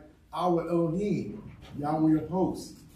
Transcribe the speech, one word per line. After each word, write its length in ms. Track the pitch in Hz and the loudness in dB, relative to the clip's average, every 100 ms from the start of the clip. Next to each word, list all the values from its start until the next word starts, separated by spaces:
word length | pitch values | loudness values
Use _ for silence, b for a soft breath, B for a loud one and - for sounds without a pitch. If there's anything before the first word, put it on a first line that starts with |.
| - - - | -16 -20 -12
our 360 | 160 180 165 165 | -2 0 2 2
Elohim, 760 | 170 165 175 208 143 - - - - - - | 2 2 0 0 -2 -4 -10 -14 -18 -14 -6
Yahweh 420 | 147 156 156 156 | -2 2 4 4
of 80 | - | 2
hosts. 540 | 180 170 - - - - | 0 0 -2 -10 -16 -20